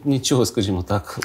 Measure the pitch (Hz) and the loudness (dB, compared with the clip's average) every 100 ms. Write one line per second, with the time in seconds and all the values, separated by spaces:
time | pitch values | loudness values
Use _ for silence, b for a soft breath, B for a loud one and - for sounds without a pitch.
0 | 147 135 - 135 113 - 98 92 87 101 | 0 0 2 2 2 0 0 -2 0 -2
1 | - - | -4 -6